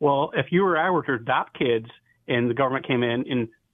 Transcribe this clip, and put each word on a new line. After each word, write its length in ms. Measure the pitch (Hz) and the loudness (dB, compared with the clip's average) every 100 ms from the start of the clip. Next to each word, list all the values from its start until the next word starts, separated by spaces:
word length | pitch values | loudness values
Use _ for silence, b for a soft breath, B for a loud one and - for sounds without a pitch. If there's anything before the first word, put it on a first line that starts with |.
Well, 300 | 147 139 151 | 2 2 0
if 140 | 202 147 | -2 0
you 120 | 180 196 | 2 2
or 120 | 160 | 2
I 120 | 175 | 0
were 120 | 175 | 0
to 100 | 139 | 0
adopt 440 | 127 117 131 - - | -2 -2 -2 -2 -2
kids 280 | 135 113 117 - _ _ - | 0 0 -4 -18 _ _ -4
and 220 | 123 120 | 0 0
the 40 | |
government 340 | 117 131 131 - | 0 0 -2 -2
came 160 | 127 | 0
in 220 | 120 120 - | 0 0 -2
and, 200 | 127 113 _ _ | -4 -4 _ _